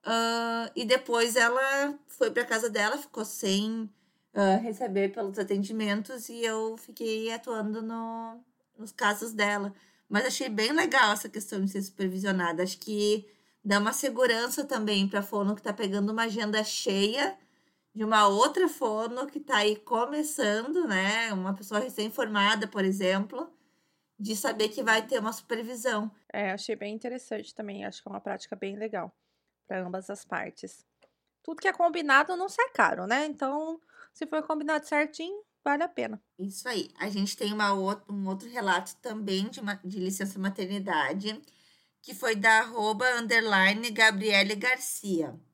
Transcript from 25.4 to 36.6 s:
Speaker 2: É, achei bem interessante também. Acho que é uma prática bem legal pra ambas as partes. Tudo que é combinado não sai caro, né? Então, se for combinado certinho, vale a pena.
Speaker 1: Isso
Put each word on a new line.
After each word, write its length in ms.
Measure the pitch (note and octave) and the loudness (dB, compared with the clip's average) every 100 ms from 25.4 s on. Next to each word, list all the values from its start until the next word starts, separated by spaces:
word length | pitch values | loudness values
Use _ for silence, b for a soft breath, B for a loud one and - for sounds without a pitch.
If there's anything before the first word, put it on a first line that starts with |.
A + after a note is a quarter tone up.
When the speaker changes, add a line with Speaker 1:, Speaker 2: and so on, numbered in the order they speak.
| - A#3 A#3 B3 B3 G#3+ A3 b b | -6 -6 -4 -4 -2 -2 -4 b b
Speaker 2:
É, 200 | - G3+ | -4 -4
achei 240 | G3+ - G#3+ | -4 -6 -6
bem 180 | G#3 | -6
interessante 600 | G#3+ B3 B3 - G#3+ - | -8 -8 -10 -8 -8 -8
também. 300 | - G#3 G3 | -12 -10 -8
Acho 160 | G3 - | -10 -10
que 60 | - | -12
é 40 | |
uma 80 | G3 | -10
prática 360 | G3+ F#3+ - G3+ | -8 -8 -10 -8
bem 200 | G3 G3+ | -8 -6
legal 360 | A3 G3+ E3+ _ _ _ _ _ _ | -6 -6 -8 _ _ _ _ _ _
pra 180 | F#3 F3+ | -6 -6
ambas 220 | F#3 F#3 | -8 -8
as 160 | G3+ | -12
partes. 600 | - F3+ - - F#3+ - _ _ _ _ _ _ | -6 -6 -6 -12 -16 -18 _ _ _ _ _ _
Tudo 180 | - D#4+ | -14 -2
que 80 | F#4+ | -2
é 40 | |
combinado 640 | F#4 E4+ E4 D4 C4+ D4+ F4+ | 2 2 2 4 4 4 -2
não 120 | F#4+ | -4
sai 220 | - C5+ | 0 0
caro, 360 | - G#3+ - F#3 | 4 2 2 0
né? 200 | B3+ D4+ | 0 0
Então, 520 | D4 C4+ C#4+ D#4+ E4 B B B | -4 -4 -2 -6 -8 B B B
se 120 | - D#4 | -12 -4
for 160 | D#4 | -4
combinado 440 | D#4 D#4 D4 D4+ D4+ | -2 -4 0 -2 0
certinho, 560 | D4 D4+ - E4 G4+ - _ | 0 0 -4 -10 -10 -14 _
vale 200 | C#4+ C#4+ | -2 0
a 60 | F4 | 0
pena. 320 | - A3+ G#3+ _ - | -4 -6 -8 _ -10
Speaker 1:
Isso 280 | F#3+ F#3+ | -10 -8